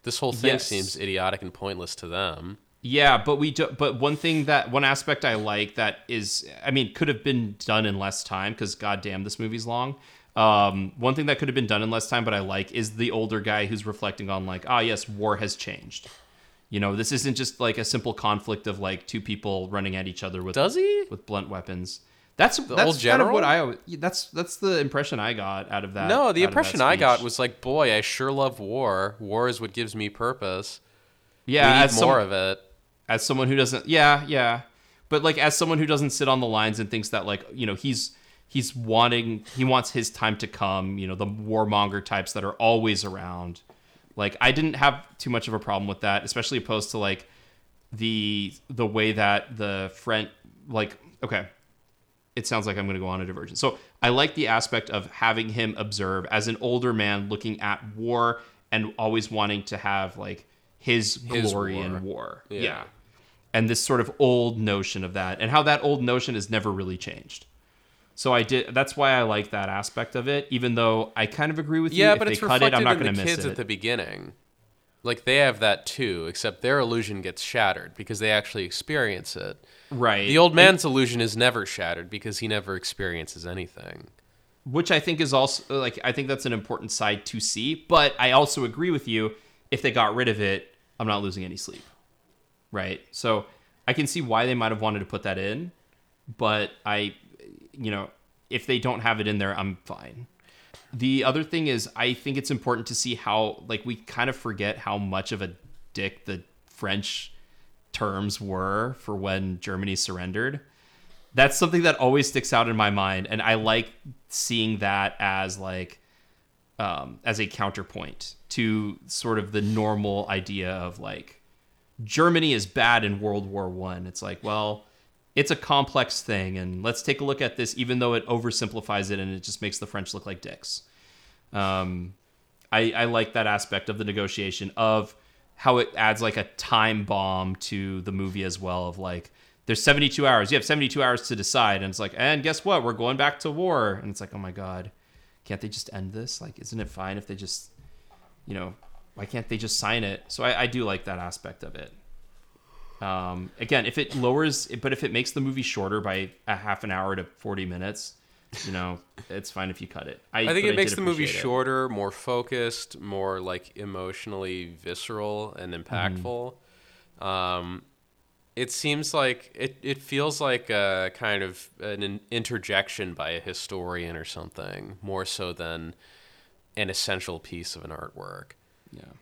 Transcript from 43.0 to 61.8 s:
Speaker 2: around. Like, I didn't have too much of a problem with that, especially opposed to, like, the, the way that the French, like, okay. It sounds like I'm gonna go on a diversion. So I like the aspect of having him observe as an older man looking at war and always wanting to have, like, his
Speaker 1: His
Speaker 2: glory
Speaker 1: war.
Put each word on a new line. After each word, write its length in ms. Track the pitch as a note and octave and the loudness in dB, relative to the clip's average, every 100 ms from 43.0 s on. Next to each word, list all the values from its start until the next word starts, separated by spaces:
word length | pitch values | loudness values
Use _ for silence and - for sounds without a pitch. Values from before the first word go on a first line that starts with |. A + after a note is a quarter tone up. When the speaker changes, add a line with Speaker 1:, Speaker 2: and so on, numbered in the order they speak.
| G#2 | -2
Speaker 2:
around. 560 | F#2 F2+ F2+ F2 E2+ _ - _ _ _ - | -6 -8 -8 -10 -12 _ -20 _ _ _ -4
Like, 200 | G2+ - | -4 4
I 100 | B2 | 4
didn't 220 | C3+ D#3 | 4 0
have 300 | C#3 C#3+ C3+ - _ | 4 4 4 -12 _
too 100 | B2+ | -2
much 180 | A#2+ A2+ | -2 -2
of 60 | |
a 60 | A2 | -4
problem 280 | - G2+ G2+ | -2 -2 -2
with 140 | F#2+ | -2
that, 240 | G#2 G2 - | 0 0 0
especially 320 | - A#2+ C3 | -4 -2 -4
opposed 340 | - G#2+ G#2 | -2 -2 -2
to, 60 | A2+ | -2
like, 320 | G2+ G2 - - _ _ _ _ _ | -2 -2 -8 -20 _ _ _ _ _
the, 580 | A2 A2+ A2 G#2+ G#2 G2+ - _ | -4 0 0 0 -2 -4 -8 _
the 180 | B2 A2+ | -2 0
way 240 | G#2+ G#2+ | 2 2
that 420 | G#2+ G2+ G2+ - A2+ | 4 4 2 0 -6
the 360 | G#2 G2 F#2+ | -4 -4 -6
French, 360 | - - A2 G#2+ _ - _ - | -8 -2 -2 -2 _ -20 _ -6
like, 300 | A2+ G#2 - - _ | -2 -2 -4 -20 _
okay. 240 | B2 G#2+ F#2 _ _ _ _ _ _ _ _ - | -4 -4 -4 _ _ _ _ _ _ _ _ -8
It 100 | A2+ | -2
sounds 220 | A#2 G#2 | -2 -2
like 100 | G2+ | -2
I'm 80 | G2 | -2
gonna 140 | F#2 | -4
go 80 | F#2 | -4
on 140 | F#2 | -4
a 40 | F#2 | -6
diversion. 300 | F#2 - D#2+ | -8 -10 0
So 220 | C3+ - - _ | 0 0 -18 _
I 80 | B2 | 2
like 260 | B2 D3+ D#3 | 4 2 0
the 120 | B2 | 2
aspect 420 | A2+ - A2+ - | 2 2 -2 -2
of 200 | G#2 G2 | -6 -6
having 360 | - A#2 A2+ A2 | 0 2 2 -2
him 260 | A2 A2 - | -2 -2 -2
observe 480 | G#2+ G2+ F#2+ F#2+ F2+ | -6 -2 -2 -2 0
as 240 | G#2+ A2 | 0 0
an 80 | A2+ | -2
older 320 | A#2+ B2 B2 | 0 2 2
man 380 | A2+ G#2 G2+ G2+ | 2 2 0 -2
looking 320 | G#2 A2+ G#2 | -4 -4 -4
at 340 | G#2 G#2 A2 G#2+ | -2 -4 -6 -8
war 460 | A2+ A#2+ A#2 A#2 - _ _ | -2 2 2 2 -8 _ _
and 200 | A2 G#2+ - | -2 -2 -2
always 340 | A2 A2+ G#2+ | 0 0 0
wanting 320 | A2 G#2 G2+ F#2+ | -2 0 -2 -6
to 120 | G2+ | -6
have, 400 | G2 G2 F#2+ - | -2 -2 -2 -8
like, 280 | G2 F#2+ _ _ _ _ | -12 -12 _ _ _ _
his 460 | - A#2+ G#2+ - | 2 2 2 -4
Speaker 1:
His 280 | A#2+ A#2+ G#2+ | -4 0 0
Speaker 2:
glory 240 | G2 G2 | 0 -2
Speaker 1:
war. 100 | F#2+ | -2